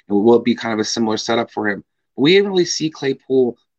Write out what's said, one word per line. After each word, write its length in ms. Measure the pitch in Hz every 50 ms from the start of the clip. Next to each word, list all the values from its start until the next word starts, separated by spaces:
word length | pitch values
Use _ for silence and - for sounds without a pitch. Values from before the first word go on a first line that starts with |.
| _ -
you 80 | 101
know, 60 | 101
will 180 | 101 117 120 117
be 160 | 117 123 113
kind 180 | - - 113 113
of 60 | 107
a 60 | 107
similar 320 | - - 117 117 110 107 107
setup 340 | - - 117 113 113 -
for 160 | - - 107 107
him. 160 | 104 95 - _ _ _ _ _ _
But 60 | -
we 120 | 127 151 185
didn't 180 | 202 202 208
really 140 | 190 185 175
see 240 | - - - 160 156
Claypool 680 | 147 - - 135 135 - _ - 131 131 127 120 117 - _ _ _